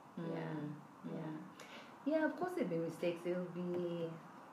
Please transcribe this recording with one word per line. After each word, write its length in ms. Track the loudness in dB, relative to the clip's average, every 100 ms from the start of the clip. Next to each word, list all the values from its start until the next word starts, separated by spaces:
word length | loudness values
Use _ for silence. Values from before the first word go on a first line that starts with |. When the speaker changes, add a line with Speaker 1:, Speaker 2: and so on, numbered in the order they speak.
| -10 -4
Speaker 1:
Mm, 140 | -2 0
Speaker 2:
Yeah, 180 | 0
Speaker 1:
mm. 640 | -2 -2 -4 -10 -10 -6 -2
Speaker 2:
yeah. 960 | -2 -4 -8 -12 -12 -12 -12 -4 4
Speaker 1:
Yeah, 120 | 6 6
of 120 | 4
course 140 | 0
there'll 160 | 2 4
be 80 | 4
mistakes. 440 | 2 2 2 2
There'll 220 | 2 2 2
be, 600 | -2 0 2 2 0 -2 -4 -10 -14 -16